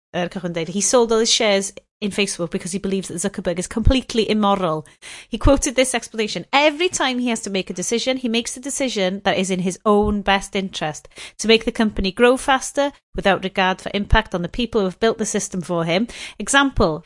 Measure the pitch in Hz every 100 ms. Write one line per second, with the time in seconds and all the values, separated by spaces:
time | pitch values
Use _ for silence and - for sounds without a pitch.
0 | _ 170 180 180 175 170 160 202 196 254
1 | 226 220 226 - 220 196 196 - _ -
2 | 208 185 196 - 170 190 175 190 208 196
3 | 175 170 202 - 185 175 - 233 220 262
4 | - 233 - 214 202 196 180 156 - _
5 | - - - 220 294 277 302 247 262 233
6 | - 220 214 175 - 277 302 294 359 -
7 | 277 247 247 226 208 190 180 196 - 233
8 | 262 262 240 226 233 254 277 - 262 214
9 | 185 196 196 175 190 185 185 175 214 208
10 | 208 208 196 196 - 202 190 - 156 147
11 | - - - - 208 220 226 214 214 -
12 | 190 - 240 254 - 262 - - 285 -
13 | _ - 196 185 190 - 185 190 - 202
14 | 202 226 - 180 170 - 233 226 190 -
15 | 226 - 208 208 - 185 160 170 165 175
16 | 233 - - - 208 277 277 - 190 156